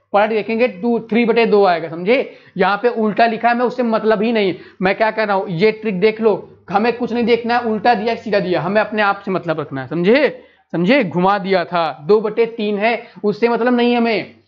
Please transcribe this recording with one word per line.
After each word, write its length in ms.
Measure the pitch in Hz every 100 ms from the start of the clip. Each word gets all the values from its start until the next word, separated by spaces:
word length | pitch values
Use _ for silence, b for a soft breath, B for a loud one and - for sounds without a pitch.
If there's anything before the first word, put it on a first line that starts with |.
| b
पलट 160 | 202 214
देखेंगे 380 | 220 202 226 240
टू, 300 | 180 240 233
थ्री 220 | 226 226 233
बटे 200 | 233 220
दो 180 | 202 196
आएगा। 240 | 165 160
समझे? 260 | 160 180 262 - B B -
यहाँ 200 | 185 202
पे 100 | 240
उल्टा 360 | 226 214 196 233
लिखा 240 | 214 233
है, 60 | 240
मैं 100 | 247
उससे 180 | -
मतलब 380 | 240 220 220 214
ही 100 | 220
नहीं। 220 | 226 196 - B B
मैं 120 | 190 196
क्या 140 | 220
कह 120 | 220
रहा 120 | 214 196
हूँ, 140 | 190
ये 220 | 165 214
trick 260 | 214 220 180
देख 200 | 214 214
लो, 120 | 220 202 - - -
हमें 200 | 196 233
कुछ 200 | 233 240
नहीं 100 | 233 226
देखना 320 | 233 233 240
है, 60 |
उल्टा 300 | 233 214 240 220
दिया 200 | 226 233
सीधा 240 | 220 202
दिया, 220 | 175 165
हमें 180 | 165 208
अपने 200 | 208 214
आप 200 | 202 202
से 100 | -
मतलब 280 | 180 165 156
रखना 220 | 147 135
है। 60 | 127
समझे? 580 | 156 175 269 247 - b b b
समझे? 300 | 165 180 277
घुमा 340 | 190 170 185 202
दिया 240 | 185 185 165
था, 260 | 175 160 131
दो 160 | 151 214
बटे 240 | 214 220 226
तीन 300 | 226 208 202
है, 240 | 220 226 - 185
उससे 260 | 208 202 233
मतलब 260 | 233 240 240
नहीं 200 | 240 240
हमें, 400 | 233 208 127 -